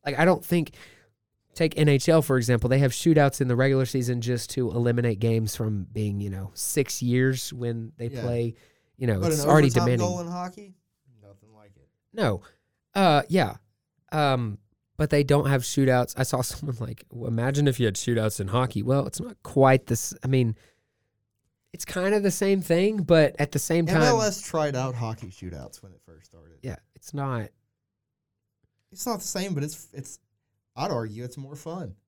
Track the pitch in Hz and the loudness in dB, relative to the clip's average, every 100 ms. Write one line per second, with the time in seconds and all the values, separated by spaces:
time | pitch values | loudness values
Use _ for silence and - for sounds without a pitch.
0 | 143 135 170 180 - 175 151 - - _ | -6 2 2 2 0 -2 -2 -10 -20 _
1 | _ _ _ _ _ - 165 - 151 139 | _ _ _ _ _ -2 -2 4 4 4
2 | - 160 - 131 113 120 120 131 139 - | 4 4 4 0 2 2 2 4 2 2
3 | 170 156 139 - 127 123 135 135 127 135 | 4 6 4 2 0 2 2 2 0 -2
4 | 123 123 117 123 - - 120 120 120 120 | -2 -4 -2 -4 -4 -4 -2 0 0 2
5 | 120 98 117 113 110 - 110 104 90 110 | 0 0 0 0 -2 -4 -4 -4 -6 -4
6 | 104 101 101 95 95 - - 151 135 - | -4 -4 -6 -8 -10 -8 -4 -2 -2 -2
7 | 123 123 131 127 - 127 120 117 113 - | 0 2 2 0 -8 -8 -6 -6 -10 -10
8 | 117 127 120 120 120 113 _ _ _ _ | -10 -6 -4 -2 -4 -8 _ _ _ _
9 | 123 98 127 151 147 151 139 120 120 123 | -2 0 0 0 4 6 6 4 2 2
10 | 175 180 170 175 180 196 202 185 _ _ | 0 -4 -8 -8 -10 -12 -20 _ _ _
11 | 135 113 101 101 107 107 104 98 69 _ | _ _ -20 -20 _ -20 -20 _ _ _
12 | _ - 151 98 - _ _ _ _ 196 | _ -2 -2 -2 -8 _ _ _ _ 2
13 | 185 147 - 180 113 - _ _ _ _ | 4 4 2 0 0 -4 _ _ _ _
14 | _ 156 143 131 113 104 _ _ _ - | _ 0 0 0 -2 -8 _ _ _ -4
15 | 151 147 139 143 135 139 120 - 135 127 | 2 2 4 2 4 0 0 2 4 4
16 | 123 - 131 131 - - 147 117 120 113 | 0 -4 -4 -2 -4 -6 -8 -6 -8 -10
17 | - 120 117 113 120 139 143 123 117 92 | -16 -10 -4 -2 0 2 2 2 0 0
18 | - 117 107 - 98 117 127 101 113 139 | -2 0 0 -2 -2 0 0 -2 0 0
19 | 143 - 240 - - 139 135 131 - 117 | 0 -8 -12 -14 -4 4 6 4 2 -4
20 | - - 131 131 117 107 _ _ _ _ | -4 -8 0 0 0 -4 _ _ _ _
21 | _ _ _ _ _ _ _ - - 185 | _ _ _ _ _ _ _ -16 -10 -4
22 | 190 208 202 - 196 196 165 170 202 220 | 0 2 2 0 2 0 2 2 2 0
23 | 151 165 143 - 143 143 - 170 165 160 | 4 6 4 2 -2 -2 0 0 2 4
24 | 156 233 214 185 - 160 151 131 131 120 | 4 4 0 -2 -6 -2 -2 -2 -4 -4
25 | 113 113 95 - 90 80 62 - 98 90 | -6 -8 -12 -14 -14 -12 -16 -20 -20 -20
26 | _ 80 _ 85 80 78 131 90 _ _ | _ -20 _ -20 -20 _ -14 -14 _ _
27 | - 143 139 120 107 _ _ _ _ _ | -12 -6 -4 -4 -6 _ _ _ _ _
28 | _ _ _ _ _ _ _ _ _ 185 | _ _ _ _ _ _ _ _ _ -10
29 | 247 208 - 190 196 151 147 - - - | -8 -6 -6 -6 -6 -6 -6 -10 -18 -18
30 | 127 - _ _ _ _ _ 123 175 127 | -18 -20 _ _ _ _ _ -8 -4 -4
31 | 110 107 127 143 135 143 160 180 123 95 | -6 -10 -14 -14 -16 -16 -12 -12 -12 -16